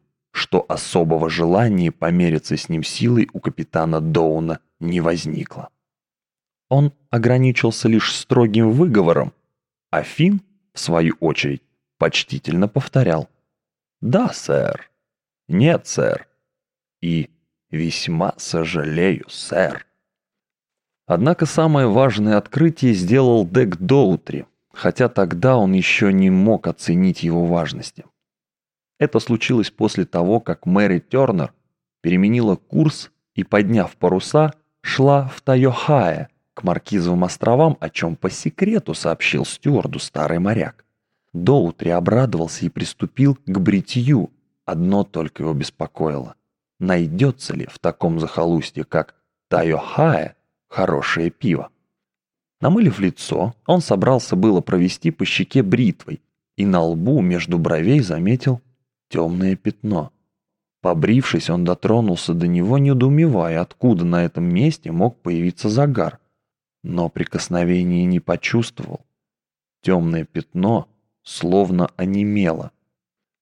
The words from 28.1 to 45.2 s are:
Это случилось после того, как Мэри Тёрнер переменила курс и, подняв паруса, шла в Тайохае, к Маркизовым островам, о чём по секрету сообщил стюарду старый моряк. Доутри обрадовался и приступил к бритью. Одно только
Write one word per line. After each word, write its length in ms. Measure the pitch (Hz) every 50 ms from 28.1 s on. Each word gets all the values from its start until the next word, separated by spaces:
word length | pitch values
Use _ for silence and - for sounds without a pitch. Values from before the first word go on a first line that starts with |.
| _ _ _ _ _ _ _ _ _ _ _ _ _ _ _ _ _ -
Это 200 | 147 147 - 113
случилось 520 | - - 117 110 - - 131 117 101 -
после 340 | - - 110 107 - - 90
того, 340 | - - 87 85 92 107 117
как 260 | - - 85 - - 87
Мэри 320 | 90 101 104 98 92 85
Тёрнер 540 | - - - 131 139 123 107 87 71 60 _ _ _ _ _ _ _ _ _ _
переменила 560 | - 82 87 92 95 104 117 123 117 104 92 -
курс 540 | _ - - 143 156 156 - - - - _ _ _ _ -
и, 100 | - 92
подняв 520 | - - 104 104 95 117 110 87 87 -
паруса, 580 | - - 90 90 92 - - - 151 156 156 - _ _ _ _ _
шла 500 | - - - - 131 139 143 143 139 131 -
в 80 | -
Тайохае, 840 | - - 131 127 131 131 123 - - - 151 139 104 85 78 78 78 - _ _ _ _ -
к 100 | - -
Маркизовым 600 | 92 85 82 - - 104 98 85 87 87 87 90
островам, 540 | 87 - - - 110 120 131 160 165 143 -
о 100 | - -
чём 280 | - - - 165 160 -
по 120 | - 117
секрету 640 | - - - 160 - - 190 208 226 214 - - -
сообщил 520 | - - 80 82 - - - - 69 -
стюарду 540 | - - - - 143 147 107 78 - - 69
старый 380 | - - - 76 76 76 82 85
моряк. 460 | 90 101 113 113 73 - - _ _ _ _ _ _ _ _ _ _ _ -
Доутри 560 | 87 87 92 139 139 92 85 80 - - 85
обрадовался 720 | 85 85 85 90 104 120 131 123 90 82 82 82 - - -
и 40 | 85
приступил 680 | - - 90 - - - - - - - 139 139 139 - -
к 140 | - 92 101
бритью. 720 | 92 - 107 95 - - - 123 120 131 151 113 87 - _ _ _ _ _ _ -
Одно 400 | - - 80 87 92 98 101 98
только 400 | - - 82